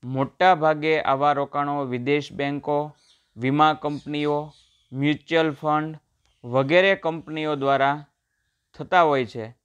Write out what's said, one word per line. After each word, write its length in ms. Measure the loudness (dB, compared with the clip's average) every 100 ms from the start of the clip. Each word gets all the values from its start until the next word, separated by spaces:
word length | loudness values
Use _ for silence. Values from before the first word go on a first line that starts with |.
મોટા 500 | -6 -4 -4 _ 4
ભાગે 460 | 4 2 0 0 0
આવા 320 | 0 0 2
રોકાણો 520 | 0 -2 -4 -4 -4
વિદેશ 480 | -4 -4 0 0 -2
બેંકો, 640 | -6 -6 -6 -4 -4 -4 -12 _ _ _ -6
વીમા 380 | -2 4 2
કંપનીઓ, 760 | 2 -4 -6 -8 -4 -2 -2 -4 -16 _ _ _
મ્યુચ્યુઅલ 580 | -2 0 0 _ 0 2
ફંડ 480 | -2 -2 -2 -2 -10 _ _ _ _
વગેરે 500 | -4 0 4 4 4
કંપનીઓ 640 | 2 -2 -6 -8 -6 -4 -2
દ્વારા 500 | 0 2 2 0 -8 _ _ _ _ _ _
થતા 280 | _ 0 4
હોય 240 | 4 4 -2
છે. 280 | -8 -12 -14